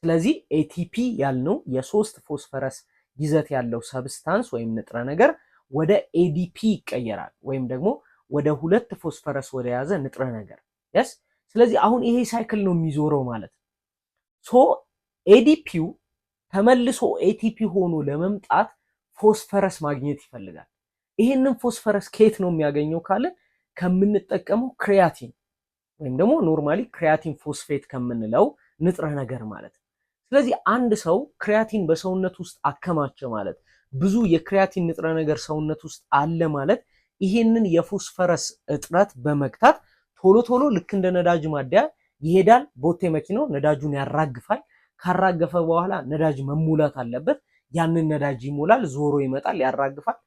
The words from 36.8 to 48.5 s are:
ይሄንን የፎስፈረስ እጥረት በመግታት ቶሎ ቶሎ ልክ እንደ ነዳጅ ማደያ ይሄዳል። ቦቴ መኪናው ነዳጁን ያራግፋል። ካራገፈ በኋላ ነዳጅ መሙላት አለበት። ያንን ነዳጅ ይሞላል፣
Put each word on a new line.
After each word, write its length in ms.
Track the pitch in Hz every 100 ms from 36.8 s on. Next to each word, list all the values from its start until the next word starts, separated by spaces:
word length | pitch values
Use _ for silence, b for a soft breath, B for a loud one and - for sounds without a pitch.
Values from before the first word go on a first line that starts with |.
| _ _ _ _
ይሄንን 440 | 190 220 226 226 208
የፎስፈረስ 760 | 165 - 202 - - 180 165 - - -
እጥረት 420 | 147 - 170 202 127
በመግታት 600 | 123 147 139 - 247 - _ _ _ _
ቶሎ 140 | 185 208
ቶሎ 220 | 240 247 294
ልክ 200 | 196 -
እንደ 160 | 196 185
ነዳጅ 320 | 180 175 175 156
ማደያ 340 | 147 131 180 311 _ _ _
ይሄዳል። 400 | 147 185 190 240 - -
ቦቴ 260 | 147 180 185
መኪናው 360 | 156 - 202 294
ነዳጁን 440 | 143 151 151 147
ያራግፋል። 680 | 143 139 151 156 120 - 233 _ _ _ _
ካራገፈ 520 | 180 180 190 175 170 175
በኋላ 300 | 165 165 185 196 123
ነዳጅ 320 | 151 160 139
መሙላት 520 | 135 147 160 156 147 135
አለበት። 400 | 117 123 160 294 _ _ _
ያንን 340 | 170 165 165 156
ነዳጅ 320 | 151 143 127
ይሞላል፣ 380 | 131